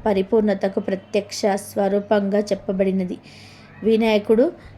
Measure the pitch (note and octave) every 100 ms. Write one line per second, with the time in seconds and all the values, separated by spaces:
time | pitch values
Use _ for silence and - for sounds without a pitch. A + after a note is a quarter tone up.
0 | A3 F#3+ F#3+ A3+ G#3+ F#3+ G3 G#3 G3 F#3+
1 | - G#3 G3+ - G#3 G3+ - G#3+ G3 G3+
2 | G3 G#3 G3 G3+ G#3 F#3+ - F#3+ F#3+ F#3+
3 | F3+ - - - - - - - G#3 A3
4 | A3+ G#3 G#3 A3 E4 - -